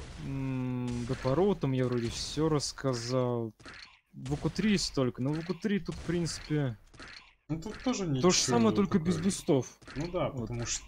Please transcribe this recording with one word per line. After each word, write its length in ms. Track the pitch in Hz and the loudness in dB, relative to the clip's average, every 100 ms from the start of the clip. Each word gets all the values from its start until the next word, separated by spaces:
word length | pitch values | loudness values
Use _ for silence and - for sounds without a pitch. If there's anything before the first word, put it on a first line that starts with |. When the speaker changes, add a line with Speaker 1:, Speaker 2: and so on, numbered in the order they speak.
| - - | -12 -10
Speaker 1:
М, 880 | 143 135 135 127 127 123 123 120 120 | -6 -4 -2 -2 -2 -2 -2 -2 -2
да 100 | 131 | -2
по 200 | 131 135 | 2 4
роутам 360 | 202 185 139 | 4 2 2
я 140 | 131 127 | 2 2
вроде 240 | 120 117 | 0 -2
всё 400 | - - 139 160 | -4 -6 0 2
рассказал. 1040 | 151 - - 135 120 117 127 123 120 113 - - - - _ _ | 2 0 -4 -2 -2 0 0 2 0 -4 -8 -18 -18 -20 _ _
В 200 | 135 131 | -10 -4
О 40 | 143 | -2
Q 120 | 151 | -2
три 200 | - 214 | 0 2
есть 220 | 190 - - | 2 2 2
только, 260 | 127 - | 0 2
но 120 | 127 156 | -2 -2
в 40 | |
О 20 | 175 | -4
Q 100 | 175 | -4
три 240 | 220 202 | 0 0
тут, 200 | - 156 | -2 -8
в 40 | - | -2
принципе, 760 | 175 165 - - 151 135 110 - - - - - _ - | -2 -2 -4 -2 0 0 -4 -12 -20 -18 -18 -20 _ -8
Speaker 2:
Ну, 100 | 160 | -6
тут 220 | 214 208 | -6 -4
тоже 260 | 254 208 180 131 | -2 0 0 4
Speaker 1:
то 80 | 175 | 6
же 80 | 180 | 6
Speaker 2:
ничего 40 | |
Speaker 1:
самое, 300 | - 240 226 | 4 4 6
только 260 | 208 196 196 | 4 4 2
без 180 | 160 165 | 2 2
Speaker 2:
такое. 20 | |
Speaker 1:
бустов. 600 | 185 - - 139 - - - 131 | 0 0 4 4 2 -8 -12 -6
Speaker 2:
Ну 140 | 170 | -4
да, 180 | 175 131 | 0 -2
Speaker 1:
Вот, 200 | 139 110 | -2 -6
Speaker 2:
потому 140 | 120 113 - | -4 -4 -4